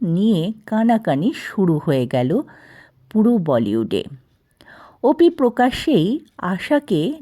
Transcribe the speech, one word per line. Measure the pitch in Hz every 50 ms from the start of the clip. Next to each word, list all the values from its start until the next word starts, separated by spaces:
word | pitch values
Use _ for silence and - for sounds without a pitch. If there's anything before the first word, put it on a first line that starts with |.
নিয়ে | 233 170 165 180 208 226 214 160 160 208 220 - -
কানাকানি | - 220 220 226 233 233 220 226 - 139 139 170 262 339
শুরু | - - - - 214 190 170 160 147 -
হয়ে | 165 139 131 123
গেল | 123 - 127 123 131 175 269 - - - - - - - - - _ _ _ _ _
পুরো | - 214 208 240 240 214
বলিউডে। | 165 156 131 117 117 101 107 113 113 - 107 95 - - 139 - _ _ _ _ _ _ _ _ - - - - - - - _ -
ওপি | 262 302 - 339 349
প্রকাশ্যেই | 339 - 262 240 240 - 247 262 - - - 330 277 170 156 196 254 330 - _ _ -
আশাকে | - 180 190 180 - - 294 285 285 - 202 151 156 240 311 311